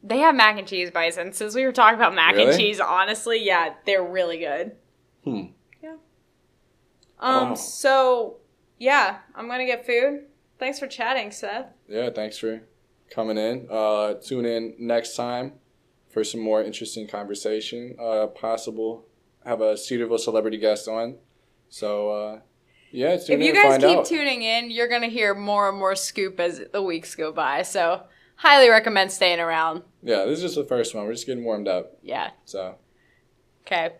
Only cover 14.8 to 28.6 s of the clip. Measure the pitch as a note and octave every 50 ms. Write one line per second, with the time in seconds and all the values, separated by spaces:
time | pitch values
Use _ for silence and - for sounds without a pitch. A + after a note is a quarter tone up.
14.8 | A#2+ A#2 A#2 A#2 A#2 - - - A#2+ A#2+ B2 B2 B2+ C#3 C#3+ _ _ _ _ _
15.8 | _ _ _ _ _ _ _ A2 A2 - - A#2 A2 G#2+ G#2+ A2 G#2+ G#2 G#2+ -
16.8 | A#2 G#2+ - A2 A2 G#2 - G#2 G2+ G2+ G#2 G2+ - A2 G#2+ A2 G#2+ - - A#2+
17.8 | A#2+ B2 B2+ - A#2 A#2 A2+ G#2+ G#2+ G#2+ G#2+ - - A2+ A2+ A2+ - B2 A2 A2
18.8 | A2 A2 A#2 A2+ - _ _ _ _ _ _ _ _ B2 A#2+ A2 A2 G#2+ G#2+ G#2
19.8 | - - C3 A#2+ A#2 A2+ A#2 A2 - - A2 A2 G#2+ A2 A2 G#2+ G#2+ G#2+ G#2+ G#2+
20.8 | - - A2 A2+ A#2 A#2+ C3+ - _ _ _ _ _ _ _ _ _ _ - -
21.8 | - G#2 G#2 G#2 G#2 G#2 G#2 G#2 G#2 G#2+ G#2+ G#2+ _ _ _ _ _ _ _ _
22.8 | _ _ - B2 B2+ - - - - - - C#4+ D4+ D4+ - G4 G#4 - - C4+
23.8 | - - F4 F4 - - E4 D#4 D4 C#4+ C4 A#3+ A3+ A3+ A3+ A#3 A#3+ A#3+ A3+ A3+
24.8 | A#3 A#3+ A#3+ A#3+ A#3+ A#3 A3+ B3 A3 G#3 G3 G3+ G#3 G3+ G3+ G3+ G3+ G3 G3 G3
25.8 | G3 F#3+ G3 F#3+ - - - - G3 F#3+ F#3+ - F3 F3 E3+ C#3+ - - - G3+
26.8 | G3 F#3 E3+ E3 E3 - - - D#3+ D#3 D#3 D#3+ D#3 C3 C#3 D3+ F3+ - - G3
27.8 | F3 E3 F3+ F#3+ - _ _ _ _ _ _ _ - D#4+ C#4+ C#4